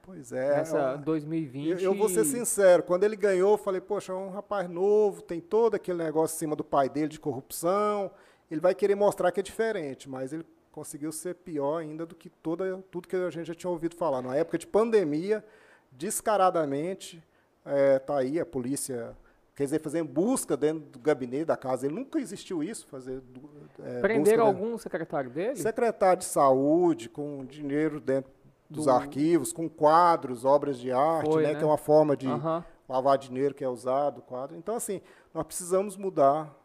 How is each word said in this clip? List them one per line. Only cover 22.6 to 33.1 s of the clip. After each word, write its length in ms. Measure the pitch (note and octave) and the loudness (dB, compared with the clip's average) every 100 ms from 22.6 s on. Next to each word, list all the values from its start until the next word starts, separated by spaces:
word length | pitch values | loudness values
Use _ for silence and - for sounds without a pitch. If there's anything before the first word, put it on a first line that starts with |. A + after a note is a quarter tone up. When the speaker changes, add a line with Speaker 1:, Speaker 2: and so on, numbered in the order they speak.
Speaker 1:
isso, 240 | D#3+ A3+ - | -6 -8 -14
fazer, 340 | C3+ B2+ C3 B2 B2+ D3 D3 - - | -16 -12 -12 -12 -20 -20 -20 -20 -16
é, 200 | C3 B2 | -10 -2
Speaker 2:
Prenderam 180 | G3 A3+ G3+ A3+ A3 | 0 2 4 6 4
Speaker 1:
busca 40 | |
dentro 140 | F#3 A3 | 2 -4
Speaker 2:
algum 120 | A3+ | -6
secretário 520 | G3 F3+ D#3+ D3+ C3 | -8 -8 -4 -4 -4
dele? 260 | C3 G3+ C4 | -4 -4 -2
Speaker 1:
Secretário 640 | G#3+ A3+ A#3 G3+ F#3+ F3+ | -4 0 -2 2 4 4
de 60 | - | 0
saúde, 840 | E3+ C#3 C3 C#3+ D#3+ F3 C3+ - | 4 6 6 4 4 4 2 -6
com 380 | - D3 C#3+ B2+ | -10 -10 -10 -14
dinheiro 560 | D3 C#3+ C#3+ D#3 D3 | -12 -4 0 0 -2
dentro 280 | B2 C3+ C3 _ _ _ _ | -2 -2 -2 _ _ _ _
dos 160 | D3 G#2 | -2 2
Speaker 2:
Do 60 | |
Speaker 1:
arquivos, 600 | B2 C#3+ C3 D#3 E3+ B2+ | 2 2 -2 2 2 0
com 160 | - E3 | -6 -10
quadros, 760 | - D3+ D#3+ F3 E3 B2+ A#2+ | 2 6 8 6 4 0 -2
obras 360 | C3 C#3+ C#3+ B2+ | 4 4 4 -4
de 120 | B2 | -2
arte, 380 | B2+ D3+ E3 D3+ | 2 2 2 2
Speaker 2:
Foi, 140 | D#3 | 2
Speaker 1:
né, 100 | D3+ | 2
Speaker 2:
né? 60 | D3 | 0
Speaker 1:
que 40 | |
é 40 | D#3 | 2
uma 100 | D3+ | 0
forma 400 | - D3+ D3+ C3+ | 6 6 6 2
de 80 | C3 | -2
Speaker 2:
Aham. 400 | D3 D#3+ E3 E3+ - _ | -4 -2 -4 -6 -20 _
Speaker 1:
lavar 300 | C3 C3+ | 0 2